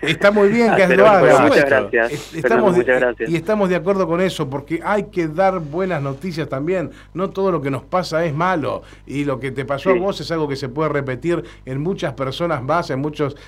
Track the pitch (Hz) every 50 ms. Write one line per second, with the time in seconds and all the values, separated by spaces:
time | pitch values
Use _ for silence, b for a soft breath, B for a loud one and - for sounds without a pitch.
0 | - 147 160 160 - 202 208 208 202 202 214 240 233 220 - - 190 180 - 190
1 | 202 214 208 185 135 127 - - 123 - 254 165 143 139 139 131 123 98 120 117
2 | 113 120 147 143 - - 156 165 160 170 226 220 214 202 175 175 175 127 127 127
3 | 127 123 113 - 113 113 170 160 160 214 214 208 202 180 180 170 156 185 202 190
4 | 185 160 165 170 190 185 - - 156 131 131 139 - - 160 170 170 - 202 208
5 | 196 - - 180 165 156 147 165 190 190 190 185 160 143 143 175 190 185 175 147
6 | 139 139 135 135 - 190 160 160 151 - 139 131 143 165 190 185 160 - B B
7 | B B - 160 185 190 - 190 190 190 175 156 135 139 135 120 - - - 185
8 | 175 - 165 156 170 170 139 151 170 185 185 165 127 110 104 95 B B B B
9 | B - 127 143 143 143 135 120 120 135 123 135 127 120 139 139 - 190 185 175
10 | 180 202 185 - 156 131 165 165 156 139 135 135 139 127 117 147 160 151 143 143
11 | 127 127 127 123 - 170 170 170 165 B B B B 127 131 139 151 175 196 156
12 | 180 156 123 110 135 131 127 - 170 170 156 127 117 131 156 175 170 - - 147
13 | 143 151 147 - 147 139 B B B